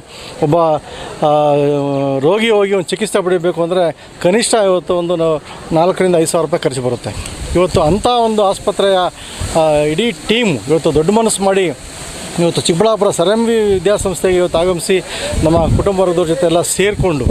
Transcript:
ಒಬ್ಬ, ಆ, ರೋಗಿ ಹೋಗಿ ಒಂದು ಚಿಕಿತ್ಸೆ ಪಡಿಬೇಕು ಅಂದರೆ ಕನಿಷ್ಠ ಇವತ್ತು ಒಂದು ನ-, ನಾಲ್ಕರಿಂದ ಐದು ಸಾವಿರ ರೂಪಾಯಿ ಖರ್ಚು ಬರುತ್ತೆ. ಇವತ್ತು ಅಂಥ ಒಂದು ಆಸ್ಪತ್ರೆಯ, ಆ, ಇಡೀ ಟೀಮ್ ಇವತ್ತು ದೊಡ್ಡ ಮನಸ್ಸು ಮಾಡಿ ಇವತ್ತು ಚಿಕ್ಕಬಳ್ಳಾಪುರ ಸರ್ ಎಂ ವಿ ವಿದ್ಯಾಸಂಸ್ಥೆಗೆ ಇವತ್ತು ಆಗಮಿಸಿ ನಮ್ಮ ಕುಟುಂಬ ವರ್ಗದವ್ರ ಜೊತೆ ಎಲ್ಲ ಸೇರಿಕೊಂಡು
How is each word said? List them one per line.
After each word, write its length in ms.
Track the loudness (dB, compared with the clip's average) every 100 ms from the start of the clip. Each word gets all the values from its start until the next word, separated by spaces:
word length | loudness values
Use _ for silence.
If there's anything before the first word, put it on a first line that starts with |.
| -6 -18 -14 -4
ಒಬ್ಬ, 140 | 0 2
ಆ, 960 | 2 0 -4 -16 -14 -2 2 2 4 2 2 0 -2 -2 -2 0
ರೋಗಿ 320 | 2 2 2
ಹೋಗಿ 220 | 2 2
ಒಂದು 120 | 0
ಚಿಕಿತ್ಸೆ 400 | -2 -4 -4 -2
ಪಡಿಬೇಕು 380 | 0 0 -2 -2
ಅಂದರೆ 340 | -2 0 -2 -4 -14 -4
ಕನಿಷ್ಠ 320 | 0 2 2
ಇವತ್ತು 400 | 2 2 0 0
ಒಂದು 220 | -2 0 0
ನ-, 240 | 0 0 -4 -16 -2
ನಾಲ್ಕರಿಂದ 440 | 2 2 2 2 2
ಐದು 100 | 2
ಸಾವಿರ 200 | 0 0
ರೂಪಾಯಿ 140 | -2
ಖರ್ಚು 220 | -2 -2
ಬರುತ್ತೆ. 380 | -4 -4 -6 -8 -10 -10 -2
ಇವತ್ತು 260 | 0 2 2
ಅಂಥ 260 | 2 2 2
ಒಂದು 380 | 2 2 2
ಆಸ್ಪತ್ರೆಯ, 520 | 0 0 -4 0 2 2 0 -4 -14 -10 -2 0
ಆ, 100 | 2
ಇಡೀ 420 | 2 2 0 -2
ಟೀಮ್ 460 | -2 -2 0 0 -2 0
ಇವತ್ತು 260 | 0 2
ದೊಡ್ಡ 160 | 2 2
ಮನಸ್ಸು 320 | 2 2 0
ಮಾಡಿ 300 | 0 2 0 -4 -12 -16 -14 -14 -10 -2
ಇವತ್ತು 220 | 0 0
ಚಿಕ್ಕಬಳ್ಳಾಪುರ 500 | 0 2 2 2 0
ಸರ್ 180 | 0 0
ಎಂ 180 | 2 2
ವಿ 280 | 0 2
ವಿದ್ಯಾಸಂಸ್ಥೆಗೆ 640 | 0 2 0 -2 -2 0 2
ಇವತ್ತು 220 | 0 0
ಆಗಮಿಸಿ 440 | 0 -2 0 -2 -2 -8 -6 -2
ನಮ್ಮ 320 | 2 2 2 2
ಕುಟುಂಬ 240 | 0 0
ವರ್ಗದವ್ರ 280 | 0 0 0
ಜೊತೆ 180 | 0 2
ಎಲ್ಲ 160 | 0
ಸೇರಿಕೊಂಡು 640 | 0 0 -2 0 -2 0 0